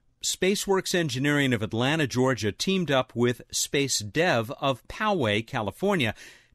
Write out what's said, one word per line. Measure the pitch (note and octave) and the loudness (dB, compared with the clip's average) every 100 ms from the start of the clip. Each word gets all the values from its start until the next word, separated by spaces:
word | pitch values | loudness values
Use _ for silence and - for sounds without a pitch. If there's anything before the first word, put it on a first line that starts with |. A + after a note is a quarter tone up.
| _ _ | _ _
Spaceworks | - - F#3 G3+ - F#3 - F3+ | -6 0 0 0 2 0 2 0
Engineering | D#3+ A#2+ C#3+ D3 C#3 | 0 0 2 2 2
of | A#2 | 0
Atlanta, | G#2+ A2 B2+ D#3+ C#3 | -2 -2 0 0 0
Georgia, | B2 B2+ B2 G#2 | 2 0 0 -2
teamed | - - F#3+ D#3 | -2 0 0 2
up | C3+ - A2+ | 0 0 0
with | A#2+ A#2+ - | 0 0 -6
Space | - - D3 C#3 - | -6 -2 -2 0 -2
Dev | G#2 C#3+ F3+ B2+ A2+ C#3 | -2 0 2 2 -2 -4
of | C#3 B2+ - | -2 -2 -6
Poway, | - G#3+ F#3+ A2+ G#2 A2+ | -4 -2 0 2 0 -2
California, | B2+ G2+ - G3 F#3+ A2+ - - - _ | -4 -4 -2 0 0 0 -4 -12 -20 _